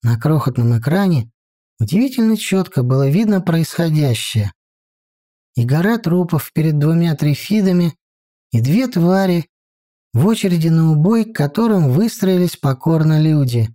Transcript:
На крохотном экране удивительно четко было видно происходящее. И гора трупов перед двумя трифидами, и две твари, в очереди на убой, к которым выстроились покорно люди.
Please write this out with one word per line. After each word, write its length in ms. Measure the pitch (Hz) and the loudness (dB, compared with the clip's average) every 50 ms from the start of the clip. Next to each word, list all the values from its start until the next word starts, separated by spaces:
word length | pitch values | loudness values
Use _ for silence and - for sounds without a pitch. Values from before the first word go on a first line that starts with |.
| - | 0
На 160 | 117 117 113 | -2 -2 0
крохотном 580 | - 151 156 151 - - 123 - 120 117 117 117 | 0 0 0 0 0 -2 -2 0 0 0 0 0
экране 540 | 110 - 147 190 202 190 170 139 110 - _ _ _ _ _ _ _ _ _ _ | 0 -2 0 0 0 0 0 0 -2 -6 _ _ _ _ _ _ _ _ _ _
удивительно 560 | 113 101 - 196 247 277 262 - 226 220 220 | -4 -2 0 0 0 0 0 0 0 0 0
четко 480 | 214 - - 190 190 185 - - - 123 | -2 -2 -2 -2 -2 -2 -2 -2 -4 -2
было 240 | 123 131 131 139 139 | 0 0 0 0 0
видно 320 | 139 185 233 214 208 190 | 2 0 2 2 0 0
происходящее. 1120 | 180 185 165 165 160 - - - 175 165 156 151 151 139 120 113 - - - 110 104 98 - _ _ _ _ _ _ _ _ _ _ _ _ _ _ _ _ _ _ _ _ | 0 0 0 -2 -2 -4 -4 -4 -2 0 0 0 0 0 -2 -2 -6 -4 -4 -4 -4 -4 -8 _ _ _ _ _ _ _ _ _ _ _ _ _ _ _ _ _ _ _ _
И 80 | - 117 | -4 -2
гора 360 | 120 135 151 170 208 233 233 | 0 0 0 0 0 0 0
трупов 520 | 233 165 165 180 180 170 - 147 - - | -2 -2 0 0 0 0 -2 -4 -4 -4
перед 260 | _ - 156 160 156 147 | _ -2 -2 0 0 0
двумя 360 | 143 151 160 170 170 170 160 | 0 0 2 2 0 0 -2
трифидами, 800 | 143 - 151 147 - - - 202 220 202 190 180 180 175 170 - _ _ _ _ _ _ _ _ _ _ _ | -2 -2 -2 -2 -2 -4 -2 -2 0 0 2 2 2 0 0 -4 _ _ _ _ _ _ _ _ _ _ _
и 80 | - 117 | -2 -2
две 280 | 113 127 156 220 262 254 | 0 2 0 0 0 0
твари, 600 | 254 180 165 170 185 190 196 185 175 170 156 _ _ _ _ _ _ _ _ _ _ _ _ _ | -2 0 2 2 2 2 2 2 0 -2 -2 _ _ _ _ _ _ _ _ _ _ _ _ _
в 140 | _ 113 139 | _ 0 2
очереди 420 | 202 226 214 - 196 175 170 160 165 | 2 0 0 0 0 0 0 2 2
на 240 | 160 160 160 160 | 2 2 4 2
убой, 320 | 156 151 151 185 226 233 220 | 2 2 2 2 2 0 0
к 100 | 220 - | -2 -2
которым 560 | - 143 147 147 - 233 233 220 190 165 135 | -4 -4 -2 0 0 0 2 2 2 2 2
выстроились 680 | 123 151 214 233 - - - 190 190 180 180 175 - - | 2 2 0 0 -2 -2 -2 0 2 2 0 -2 -4 -4
покорно 640 | - 139 131 127 - 165 165 160 156 156 156 156 | -4 -4 -4 -2 -2 0 0 2 2 2 2 2
люди. 520 | 156 156 156 151 143 127 120 120 113 110 - | 2 2 2 0 0 0 0 -2 -2 -2 -4